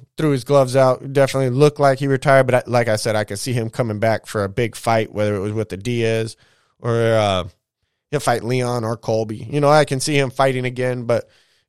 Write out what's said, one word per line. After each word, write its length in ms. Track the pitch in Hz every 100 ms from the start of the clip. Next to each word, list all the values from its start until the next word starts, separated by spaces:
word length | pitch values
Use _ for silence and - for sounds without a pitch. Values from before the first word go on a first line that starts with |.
| 123 -
threw 140 | 160
his 120 | 139
gloves 320 | 107 143 131
out. 380 | 131 131 127 135
Definitely 380 | 139 135 135 131
looked 280 | 123 147 147
like 220 | 143 135
he 80 | 139
retired, 380 | 135 143 135 127
but 80 |
I, 80 | 123 120
like 220 | 120 117
I 80 | 107
said, 180 | 120
I 80 | 107
could 140 | 107 101
see 140 | -
him 180 | 123 110
coming 300 | - 120 104
back 260 | 113 107 -
for 160 | 110
a 60 | 98
big 260 | 98 117
fight, 380 | - - 113 110
whether 240 | - 104 104
it 40 |
was 120 | 101
with 160 | 107 107
the 80 | 95
Diaz 600 | 98 120 113 113 113 - _ _ _ _
or, 200 | 123 117
uh, 440 | 113 113 104 95 90 _ _ _ _ _ -
he'll 100 | 147
fight 240 | 131 120
Leon 400 | 117 127 123 123
or 120 | 110 117
Colby. 400 | - 110 110 107
You 240 | 110 143
know, 80 | 143
I 160 | 151
can 160 | 143 135
see 160 | 131 147
him 140 | 135
fighting 340 | - 135 127
again, 400 | 127 123 127 123
but 240 | 117 117 - _ _ _